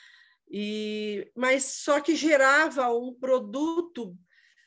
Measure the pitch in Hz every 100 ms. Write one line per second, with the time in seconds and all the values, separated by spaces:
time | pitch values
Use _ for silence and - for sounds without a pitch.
0 | - _ _ _ _ 202 208 214 214 214
1 | 214 202 - - 254 269 262 - - 285
2 | 302 302 302 285 262 285 320 254 247 233
3 | 254 254 262 254 208 254 311 330 339 247
4 | 202 180 _ _ _ _